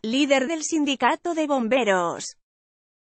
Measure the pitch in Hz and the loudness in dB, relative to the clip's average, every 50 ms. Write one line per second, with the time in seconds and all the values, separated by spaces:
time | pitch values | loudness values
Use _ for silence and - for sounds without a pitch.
0 | - 220 247 277 302 269 277 269 254 285 330 311 294 - 330 311 285 285 269 - | -2 -2 0 0 2 4 2 2 2 0 -4 -4 -4 -2 -2 0 0 0 0 2
1 | 254 240 330 - - 349 320 320 311 285 277 262 226 214 254 277 226 208 190 180 | 2 0 0 0 -2 -4 -2 -2 -2 0 0 -2 0 0 0 2 2 2 2 2
2 | 175 165 135 - - - - _ _ _ _ _ _ _ _ _ _ _ _ _ | 0 -2 -4 -6 -10 -14 -16 _ _ _ _ _ _ _ _ _ _ _ _ _
3 | _ | _